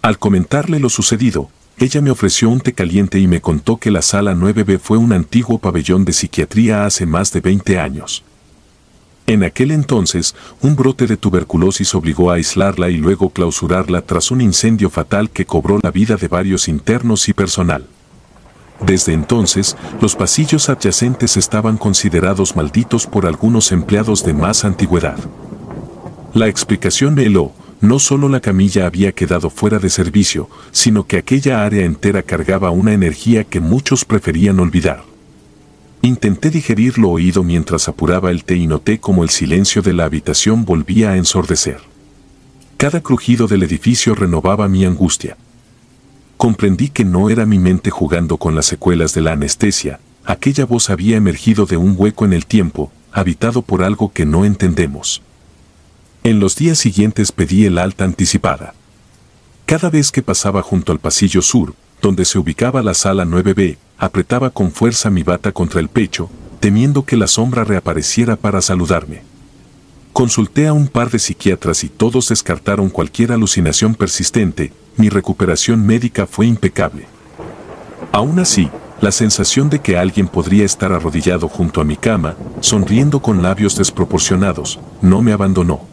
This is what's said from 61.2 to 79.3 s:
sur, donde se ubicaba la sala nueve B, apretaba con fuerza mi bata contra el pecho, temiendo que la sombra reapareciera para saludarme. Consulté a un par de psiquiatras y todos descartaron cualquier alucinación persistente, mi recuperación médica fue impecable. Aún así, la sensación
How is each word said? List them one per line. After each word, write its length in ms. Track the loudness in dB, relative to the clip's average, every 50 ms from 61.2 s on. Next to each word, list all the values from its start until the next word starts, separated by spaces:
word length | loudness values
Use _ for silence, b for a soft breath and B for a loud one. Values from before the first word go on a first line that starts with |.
| 0 2 2 2
sur, 340 | 0 2 0 0 0 0 -6 _ _ _ _ _ 0
donde 220 | 0 0 2 0
se 140 | 0 0 -2
ubicaba 440 | -2 -2 -2 -2 -2 -2 0 0 -2
la 120 | 0 -2
sala 300 | 0 0 0 0 0 0
nueve 300 | 0 0 0 2 2 2
B, 240 | 2 0 0 0 -6 _ _ _
apretaba 540 | _ -6 -4 -2 -4 -2 _ -2 -2 -2 -2
con 200 | -2 -2 -4 -2
fuerza 380 | 0 0 0 0 0 0 -2 0
mi 140 | 0 0 0
bata 300 | 0 -2 -2 -2 -6 -4
contra 280 | -2 -4 -2 -2 -2
el 80 | -4 0
pecho, 400 | 0 -2 -2 -2 -4 -8 -10 -10 -12 -18 -20 -20 -10 -2
temiendo 460 | 0 2 2 4 2 2 2 0 0
que 100 | 0 0
la 120 | 0 2 0
sombra 360 | 0 0 0 -2 0 -2 -2
reapareciera 720 | 0 -2 -2 -2 -2 -4 -4 -4 -4 -2 0 0 0 0
para 240 | -2 -2 -2 -2 0
saludarme. 640 | -2 0 -2 -2 0 0 0 -2 -2 -6 -16 -18 -20 -20 -20 -20 -20 -20 -20 -20 -20 -20 -20 -20 -20 -20 -20 -20 -20 -8 -2
Consulté 540 | 0 0 0 2 -2 -2 -2 0 0 0
a 80 | 2 2
un 140 | 2 0 0
par 220 | 0 -2 -2 0
de 80 | -2 -4
psiquiatras 640 | -4 -4 -8 -2 0 0 0 0 -2 -4 -4 -2 -4
y 40 | -8
todos 400 | -4 0 -2 0 2 0 0 0
descartaron 600 | -2 -2 -2 -4 -6 -4 -2 -2 0 0 0 -2
cualquier 420 | 0 -2 -4 -4 -2 -2 0 0 2
alucinación 640 | 0 0 0 0 0 0 0 0 0 0 0 0
persistente, 800 | 0 -2 -2 -2 -4 -4 -2 0 0 0 0 -2 -4 -6 -8 -8 _ -20 -16 0
mi 120 | 2 2 2
recuperación 800 | 2 0 -2 -2 -2 -2 0 0 0 0 0 0 0 2 4
médica 400 | 2 2 2 0 -2 -2 -2 -4
fue 200 | -4 -2 0 2
impecable. 600 | 2 2 2 0 -2 -2 -2 -4 -4 -4 -10 -18 -20 -20 -20 -20 -20 -20 -20 -18 -18 -18 -20 -20 -20 -20 -20 -20 -20 -18 -18 -10 -4 -2
Aún 260 | -2 0 0 0 0
así, 300 | 0 0 2 0 0 0 -2 -12 -18 -20 -6 -2
la 120 | 0 0 0
sensación 580 | 2 0 0